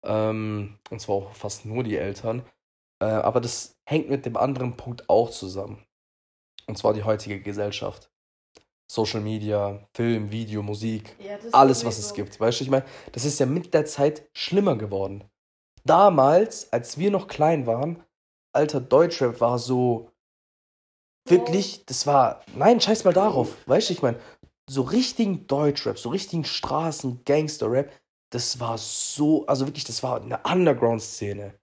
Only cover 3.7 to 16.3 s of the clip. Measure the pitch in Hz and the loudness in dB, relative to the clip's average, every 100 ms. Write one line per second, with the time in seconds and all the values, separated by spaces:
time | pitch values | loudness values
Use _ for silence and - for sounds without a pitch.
3.7 | _ - 156 147 139 127 113 131 131 127 | _ -2 -2 0 -4 -4 -2 -2 -2 -6
4.7 | 120 - 120 - 104 117 - 95 95 104 | -8 -14 -14 2 2 2 -4 -10 -10 -12
5.7 | 104 _ _ _ _ _ _ _ - - | -16 _ _ _ _ _ _ _ -20 -12
6.7 | 107 110 107 107 107 - 98 101 101 101 | -2 0 0 0 -2 -4 -10 -8 -6 -6
7.7 | - - - _ _ _ _ _ _ _ | -6 -10 -10 _ _ _ _ _ _ _
8.7 | _ _ - 107 113 107 110 107 104 101 | _ _ -4 -2 -2 -4 -6 -2 -2 -2
9.7 | 101 _ - 120 117 104 110 107 107 104 | -6 _ -4 0 0 -2 -6 -6 -6 -6
10.7 | 104 113 110 - - - - - 127 135 | -6 -4 -6 -10 -18 -14 -12 2 6 8
11.7 | 123 117 107 101 - 101 - 110 117 131 | 6 0 -4 -8 -6 -10 0 0 0 0
12.7 | 135 131 - - - 135 143 127 160 170 | 0 0 -18 -14 -6 -4 0 0 0 0
13.7 | 160 151 - 143 156 _ - - 185 202 | 0 0 0 0 0 _ -12 -2 0 2
14.7 | 120 107 98 98 98 - _ _ _ _ | 0 -4 -4 -6 -8 -16 _ _ _ _
15.7 | _ - 165 202 160 131 | _ 4 6 8 8 6